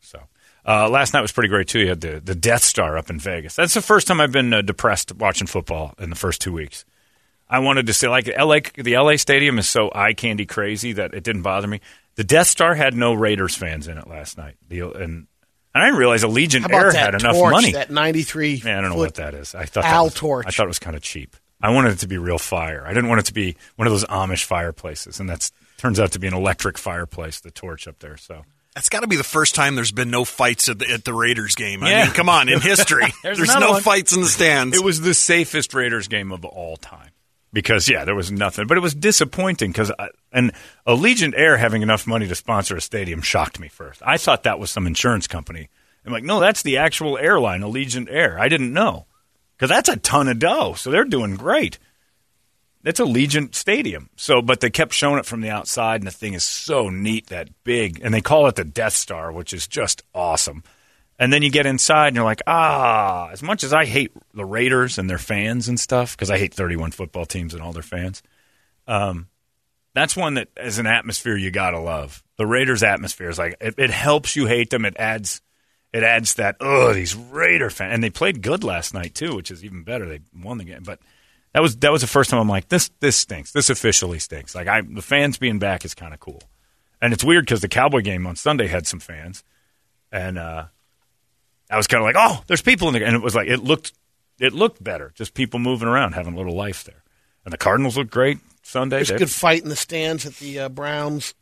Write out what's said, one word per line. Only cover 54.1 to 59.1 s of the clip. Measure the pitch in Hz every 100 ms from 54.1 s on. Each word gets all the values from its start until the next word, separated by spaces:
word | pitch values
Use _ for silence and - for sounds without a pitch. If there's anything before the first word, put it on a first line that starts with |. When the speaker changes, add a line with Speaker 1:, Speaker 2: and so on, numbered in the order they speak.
| _
Speaker 1:
So, | - 131
but | 120 127
they | 120
kept | - 160
showing | - 143 143
it | -
from | 117
the | 110
outside, | 107 - - 113 113
and | 95
the |
thing | 87 107
is | 92
so | - - - 143 104
neat, | 92 104 113 -
that | 90 78 _
big. | - 120 107 82
And | 117
they | 110
call | - 156 143
it | 120
the |
Death | 82 73 110
Star, | - -